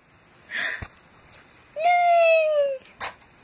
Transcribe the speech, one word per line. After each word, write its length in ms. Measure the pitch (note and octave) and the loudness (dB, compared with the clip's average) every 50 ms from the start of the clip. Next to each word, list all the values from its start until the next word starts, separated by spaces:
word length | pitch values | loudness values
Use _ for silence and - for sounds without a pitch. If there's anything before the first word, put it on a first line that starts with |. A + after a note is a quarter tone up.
| _ _ _ _ _ _ _ _ - - - | _ _ _ _ _ _ _ _ -20 -12 -8
<gasps> 320 | - - - - - - - - - _ _ _ - - - - - - _ - - _ _ - | -8 -6 -6 -8 -10 -14 -16 -20 -20 _ _ _ -20 -20 -20 -20 -20 -20 _ -20 -20 _ _ -10
Yay! 1300 | D5 D#5+ F5 F5+ F5 F5 F5 E5+ E5+ E5 E5 D#5+ D#5+ D#5 D#5 D#5 D5 C#5+ C#5 C5+ C5 - - - - - - - - - _ _ _ | -2 0 2 2 2 2 2 4 4 4 4 4 2 2 0 0 0 0 -2 -4 -8 -12 -20 -18 -14 -14 -14 -14 -16 -20 _ _ _